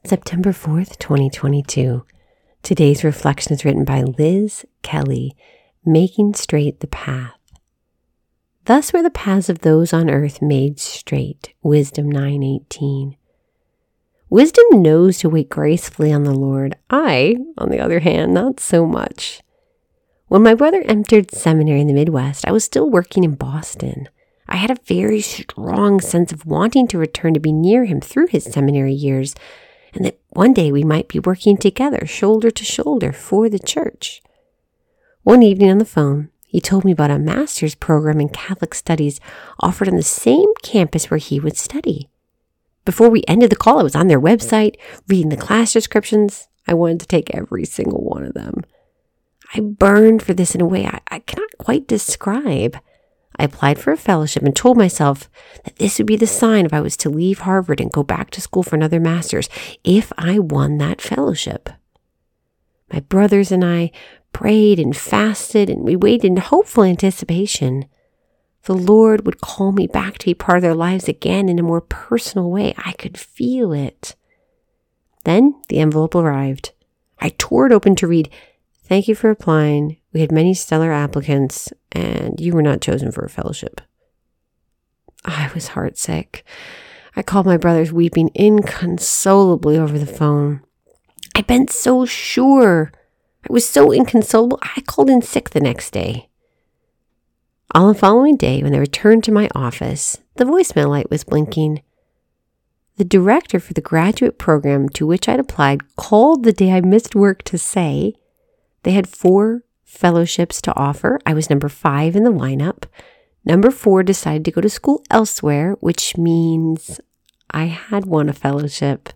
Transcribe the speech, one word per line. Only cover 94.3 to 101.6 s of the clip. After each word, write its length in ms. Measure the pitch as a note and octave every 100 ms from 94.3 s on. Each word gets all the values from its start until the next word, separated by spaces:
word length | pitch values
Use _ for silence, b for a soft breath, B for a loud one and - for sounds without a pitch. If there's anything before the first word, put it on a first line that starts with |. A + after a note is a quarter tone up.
| A3+ A#3+ C#4
I 200 | - -
called 280 | - - C#4
in 120 | B3+
sick 280 | A#3 - -
the 100 | D3+
next 320 | C3+ A#2+ -
day. 380 | G2+ F2 A#2 _ _ _ _ _ _ _ _ _ _ _ _ _ _ _ D#3+
On 120 | G3
the 120 | G#3
following 380 | G3 A3+ C#4+ C4+
day, 240 | - C3+
when 140 | C#3+ C#3
I 20 |
returned 460 | C#3 - G#3 A3+
to 80 | A3
my 180 | G#3 G#3+ -
office, 640 | B2+ - - D3 - - _ -
the 80 |
voicemail 460 | B3+ F4 F4+ - C#3+
light 200 | C#3+ -
was 140 | D3+
blinking. 580 | - D3+ D3+ -